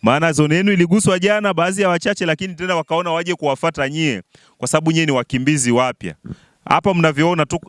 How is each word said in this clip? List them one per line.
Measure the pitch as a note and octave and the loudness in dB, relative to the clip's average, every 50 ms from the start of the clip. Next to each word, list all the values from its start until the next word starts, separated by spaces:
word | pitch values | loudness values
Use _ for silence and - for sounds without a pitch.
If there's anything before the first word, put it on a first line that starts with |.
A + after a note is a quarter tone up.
Maana | - A2 B2+ D3 D#3+ E3 | 2 2 2 2 2 0
zone | D#3 D3 D3+ D3+ D#3 | 2 2 2 2 2
yenu | F3 G3 G3+ | 2 2 2
iliguswa | G3+ F3+ F3 E3+ F3 A3 G#3 A3 F#3+ F#3 | 2 2 2 2 2 2 2 2 0 2
jana, | F3+ G3+ G#3 G#3+ G#3 G3+ F3+ | 2 0 0 2 0 -2 0
baadhi | D#3 E3 F3+ F#3+ G3 | 0 0 -2 0 0
ya | G3+ F#3 | 0 0
wachache, | F3 E3+ - G3+ G3+ - F#3 | 0 0 -2 -4 -4 -2 -2
lakini | E3 D#3 D3+ F#3+ F#3+ F3+ | -2 -2 -2 -4 -10 -8
tena | D#3 F3 F#3 F3+ | -8 -4 -2 -2
wakaona | E3 D3+ _ D#3+ E3 F3 F3 | -2 -2 _ -2 -2 -2 -2
waje | E3 E3 F3 E3+ F3+ | -4 -4 -2 -4 -6
kuwafuata | - - C#3+ C3+ - - E3 D#3 - C#3 C3+ | -4 -2 -4 -2 0 -2 -4 -2 -2 -4 -4
nyie, | D3 D#3+ E3 D3+ A#2+ F#2+ - _ _ - _ _ _ _ | -2 -2 0 0 -2 -4 -8 _ _ -20 _ _ _ _
kwa | - B2 | -6 0
sababu | - D#3 D#3 E3 | 0 0 2 2
nyie | D#3+ E3 D#3+ | 0 2 0
ni | D3+ | 2
wakimbizi | C#3 B2+ A#2+ _ - B2+ B2+ C#3 D#3 D3 B2 A#2+ | 0 0 -2 _ -4 -2 0 0 0 0 2 2
wapya. | A#2 B2 B2+ B2+ A#2+ _ - F2+ D2+ _ _ - - _ _ _ _ _ _ | 2 2 2 0 -4 _ -10 -12 -12 _ _ -16 -16 _ _ _ _ _ _
Hapa | - C#3 D#3+ E3+ G3+ F#3+ | 0 0 2 2 2 2
mnavyoona | F3 D#3+ D#3+ D3+ C#3 D#3 E3+ F3+ E3 D3+ | 2 2 2 2 2 2 2 2 0 -2
tu, | C3 - E3+ - | -2 -4 -8 -8